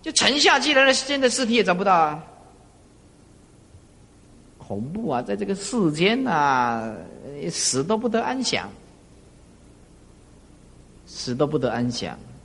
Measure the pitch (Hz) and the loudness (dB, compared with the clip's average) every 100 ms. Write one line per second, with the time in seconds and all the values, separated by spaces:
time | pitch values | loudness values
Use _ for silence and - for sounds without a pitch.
0 | 320 285 254 285 339 294 269 277 269 262 | -2 0 2 4 4 4 4 4 4 4
1 | - 285 254 240 240 240 190 180 196 175 | 0 0 0 2 2 2 2 2 4 4
2 | 156 151 - - - - - _ - - | 4 -2 -14 -20 -20 -20 -20 _ -20 -20
3 | - - - - - - - - - - | -20 -20 -20 -20 -20 -20 -20 -20 -20 -20
4 | - - - - - - - 101 123 196 | -20 -20 -20 -20 -20 -20 -12 -10 -8 -6
5 | 226 123 127 101 - 196 - 247 175 151 | -4 -4 -2 -6 -4 -6 -4 0 0 2
6 | 185 240 262 160 143 131 120 113 113 104 | 2 2 0 2 4 4 2 0 -6 -10
7 | 87 - - 143 165 - - 131 151 220 | -14 -16 -16 -10 -8 -4 -2 -2 0 -2
8 | 240 226 240 254 240 92 95 - - - | 0 -2 -2 -4 -2 -4 -6 -14 -20 -20
9 | - - - - - - - - - - | -20 -20 -20 -20 -20 -20 -20 -20 -20 -20
10 | - - - - - - - - - - | -20 -20 -20 -20 -20 -20 -20 -20 -20 -20
11 | - - - 120 147 147 127 117 120 120 | -20 -12 -8 -2 0 0 -2 -2 -2 -4
12 | 90 58 - - | -8 -10 -18 -20